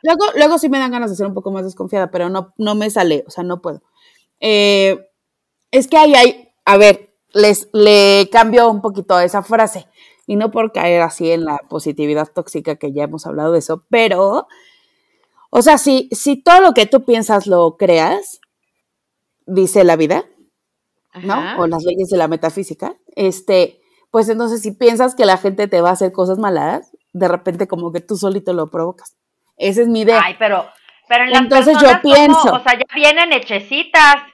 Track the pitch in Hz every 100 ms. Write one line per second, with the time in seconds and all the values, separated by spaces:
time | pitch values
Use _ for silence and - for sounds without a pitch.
0 | 311 339 415 - 294 330 311 269 262 240
1 | 233 185 202 196 196 196 185 185 185 202
2 | 180 180 175 190 185 - 214 208 214 208
3 | 180 151 - - 180 180 180 156 _ _
4 | _ _ _ _ 220 208 202 202 190 190
5 | _ _ _ _ _ _ _ 262 269 311
6 | 311 269 247 - _ _ - 196 208 190
7 | _ _ _ 202 208 202 - 214 208 208
8 | 202 202 196 226 226 240 233 214 214 196
9 | 185 180 175 202 190 226 220 196 - _
10 | _ _ - 208 214 220 220 - 175 175
11 | 165 - 165 165 160 143 - 160 156 147
12 | 147 151 151 - 165 160 - 147 147 143
13 | 147 156 165 147 156 170 - 160 _ 233
14 | 226 180 196 240 - _ _ _ _ _
15 | _ _ _ _ _ 233 269 302 - 262
16 | 254 220 - 269 - 359 370 240 208 269
17 | 247 226 214 208 202 180 165 160 190 165
18 | 165 392 392 - _ _ _ _ _ _
19 | _ _ _ _ - 185 185 208 175 160
20 | 156 214 415 _ _ _ _ _ _ _
21 | _ 180 185 220 180 214 170 165 170 180
22 | 185 185 160 160 160 196 190 156 - -
23 | _ - 190 185 - 185 175 _ _ _
24 | _ 226 220 220 233 226 208 202 240 233
25 | 254 254 208 185 202 190 202 185 175 185
26 | 190 185 185 190 208 170 147 233 - _
27 | _ 185 180 175 190 175 196 175 170 170
28 | 170 196 196 196 190 180 156 165 165 180
29 | - _ _ _ _ _ 196 196 233 226
30 | 214 226 185 185 220 190 165 _ _ _
31 | _ 240 254 254 247 262 262 302 285 240
32 | 285 277 294 285 269 254 254 247 254 -
33 | 294 302 339 269 - 202 202 277 330 330
34 | 294 285 -